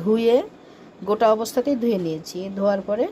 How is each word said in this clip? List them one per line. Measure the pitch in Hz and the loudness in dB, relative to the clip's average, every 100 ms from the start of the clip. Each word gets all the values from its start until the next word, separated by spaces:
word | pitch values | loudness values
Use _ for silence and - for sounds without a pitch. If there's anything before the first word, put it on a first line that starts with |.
ধুয়ে, | 180 226 226 247 415 - - - - - 180 | 0 2 4 2 2 -10 -20 -20 -20 -10 -4
গোটা | 214 226 220 | 2 4 2
অবস্থাতেই | 226 - 247 269 | 0 -2 -2 0
ধুয়ে | 233 202 170 | 0 0 -2
নিয়েছি। | 156 160 180 190 196 | -6 -8 -10 -8 -2
ধোয়ার | 196 196 190 | 0 0 -2
পরে | 208 339 | -2 -2